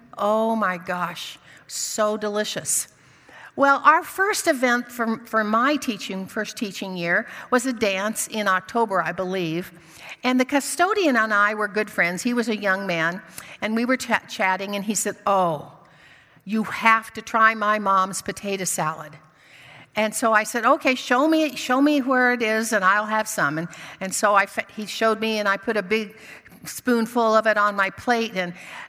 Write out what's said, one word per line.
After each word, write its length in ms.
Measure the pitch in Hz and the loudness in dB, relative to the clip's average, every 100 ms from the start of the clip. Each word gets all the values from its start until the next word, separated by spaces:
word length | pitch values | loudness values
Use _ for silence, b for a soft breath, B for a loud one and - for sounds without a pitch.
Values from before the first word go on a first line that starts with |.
| B - | B -4
oh 400 | 202 220 226 220 | 0 2 0 0
my 200 | 196 180 | -2 -4
gosh, 600 | 185 180 175 170 - - B B B | -6 -6 -6 -8 -14 -16 B B B
so 500 | - - - 214 214 | -8 -6 0 0 0
delicious. 720 | 208 208 214 - - - - - B B B B B B | -2 -2 -4 -4 -4 -4 -4 -12 B B B B B B
Well, 260 | 277 277 | 4 4
our 200 | - 320 | 6 4
first 420 | 311 - 392 415 349 | 2 -2 0 0 0
event 460 | 269 247 240 247 | 2 2 0 -2
for, 260 | - 226 220 - | -4 -2 -2 -2
for 180 | 220 | -2
my 340 | 208 220 262 294 | 0 2 2 0
teaching, 500 | 262 202 - 190 185 | -2 -6 -6 -8 -6
first 300 | 220 208 - | -6 -6 -6
teaching 380 | 208 185 196 185 | -8 -6 -8 -4
year 300 | 170 185 233 B B | -2 0 -2 B B
was 160 | 247 262 | 0 0
a 80 | |
dance 540 | 220 214 190 208 214 - | 0 0 0 -2 -4 -6
in 200 | 214 202 | -2 0
October, 540 | 185 - 233 226 185 | 0 0 0 0 0
I 100 | 165 | -2
believe. 600 | 175 185 190 165 165 185 - B B B B | -2 -4 -2 -2 -4 -6 -14 B B B B
And 160 | 247 254 | 0 2
the 60 | 254 | 2
custodian 720 | 285 - - 359 427 330 240 | 0 0 0 2 2 2 2
and 160 | 220 | 2
I 220 | 208 208 214 | 4 2 2
were 120 | 208 | -2
good 220 | 202 208 | -2 -2
friends. 320 | - 175 180 | 0 0 0
He 140 | 247 240 | -2 0
was 140 | 226 | 0
a 60 | 208 | 0
young 300 | 202 190 196 | 0 0 0
man, 340 | 170 160 185 - B B B | 0 0 -2 -10 B B B
and 160 | 214 220 | -2 0
we 80 | |
were 140 | 240 254 | 0 0
ch-, 320 | - 214 - | 0 -2 -2
chatting, 460 | - 190 190 202 202 | -2 0 0 -4 -4
and 100 | 202 | -4
he 80 | |
said, 220 | 196 208 202 208 | -2 -4 -4 0
"Oh, 460 | 196 175 147 - - - b b b b b b | 2 2 0 -8 -20 -20 b b b b b b
you 200 | 220 202 | -4 -4
have 460 | - 220 226 214 | 0 2 2 0
to 80 | - | -12
try 320 | - 226 220 220 | -4 4 4 4
my 240 | 208 214 | 0 0
mom's 420 | 202 196 190 190 | 2 2 2 -2
potato 420 | - 185 202 196 | -8 -8 -6 -4
salad." 540 | 180 - 156 160 151 139 - B B B B B B - | -4 -2 -4 -4 -10 -20 -20 B B B B B B -2
And 180 | 214 | -2
so 200 | - 226 | 0 2
I 100 | 214 | 2
said, 200 | 214 240 | 2 0
"Okay, 300 | 226 302 269 | 2 4 2
show 340 | 254 - 254 311 | 0 2 2 4
me, 280 | 320 311 - | 4 0 -2
show 260 | - 254 | -2 4
me 180 | 285 294 | 4 4
where 340 | 254 254 247 | 2 2 2
it 100 | 247 | 2
is, 300 | 220 220 226 | 0 0 0
and 120 | 214 185 | 2 4
I'll 220 | 208 214 | 2 2
have 200 | 220 214 | -2 -2
some." 300 | - 147 156 | 0 0 0
And, 120 | 175 B B B | -6 B B B
and 140 | 190 | -8
so 220 | - 208 202 | 0 2 4
I 100 | 196 | 2
fe-, 200 | - - - | -2 -8 -8
he 100 | 202 | -8
showed 340 | - 226 220 | 0 2 2
me, 200 | 220 220 | 0 0
and 100 | 202 | 0
I 80 | 196 | -2
put 200 | 240 214 | -2 -2
a 60 | |
big 320 | 185 220 202 - B B B - | 0 0 -2 -12 B B B -18
spoonful 680 | - - - 233 226 240 226 220 | -14 -6 0 2 2 2 4 4
of 120 | 220 | 4
it 100 | 208 | 4
on 180 | 208 202 | 2 2
my 140 | 190 | -2
plate, 460 | - - 233 226 185 | -2 0 0 0 -4
and, 180 | 180 180 B B | -4 -6 B B